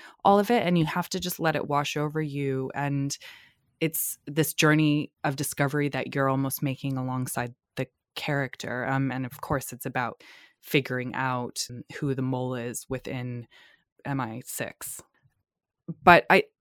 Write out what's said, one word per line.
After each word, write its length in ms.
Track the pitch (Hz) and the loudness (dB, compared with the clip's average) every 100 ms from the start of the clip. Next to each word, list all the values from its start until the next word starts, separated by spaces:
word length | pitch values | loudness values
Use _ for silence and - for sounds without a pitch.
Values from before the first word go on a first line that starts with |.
| - - | -20 0
all 160 | - 202 | 4 6
of 100 | 202 | 6
it, 140 | 240 180 | 4 4
and 120 | 175 | 4
you 80 | 156 | 4
have 240 | 180 175 | 0 -4
to 100 | 185 | -4
just 200 | 180 - | -6 -2
let 160 | 160 156 | 0 0
it 120 | - | 0
wash 300 | 143 143 151 | 0 0 -2
over 240 | 151 156 | -2 -2
you. 500 | 156 139 139 131 131 | -4 -2 -2 -2 -4
And 440 | - 143 143 139 - - - - _ _ - | -4 -2 0 -2 -4 -12 -20 -20 _ _ -4
it's 380 | 160 - - - - | -2 -2 -6 -8 -6
this 280 | 147 147 | 0 0
journey 580 | - 156 151 151 147 - _ | 4 4 6 6 4 0 _
of 120 | 156 139 | -4 -2
discovery 540 | 143 - 143 147 143 | -4 0 0 0 -2
that 260 | 135 - 143 | -2 -4 0
you're 140 | 135 | 2
almost 340 | 135 135 - | 2 0 -2
making 340 | 147 131 139 131 | -4 -4 -4 -4
alongside 560 | 127 127 127 - 120 - _ - | -4 -4 -4 -4 -6 -10 _ -8
the 120 | 131 _ _ - | -8 _ _ -10
character. 680 | - 143 131 - - 120 127 | -2 -2 -2 -6 -8 -4 0
Um, 240 | 135 135 | 0 0
and 140 | 127 127 | -2 -8
of 160 | - | -8
course, 300 | - 143 - | -4 -4 -4
it's 120 | 120 - | -10 -6
about 380 | 131 120 - - - - _ | -4 -4 -6 -18 -20 -20 _
figuring 520 | - 151 127 127 123 | 0 0 2 -2 -4
out 540 | - 131 127 123 - - 123 - - | -2 -2 -2 -4 -6 -8 -10 -12 -4
who 140 | 147 131 | -2 0
the 60 | |
mole 340 | 131 127 127 127 | 0 0 -2 -4
is 300 | 120 113 - | -6 -8 -6
within 580 | 127 - 131 123 120 123 - - _ _ _ - | -8 -6 -8 -6 -8 -10 -18 -20 _ _ _ -6
M 140 | 135 | -4
I 220 | 117 113 - | -4 -6 -10
six. 560 | - 120 - - - - _ _ _ _ _ _ _ - 165 | -8 -8 -10 -12 -12 -16 _ _ _ _ _ _ _ -14 2
But 220 | - 170 - | 8 8 8
I, 140 | 185 - _ | 4 4 _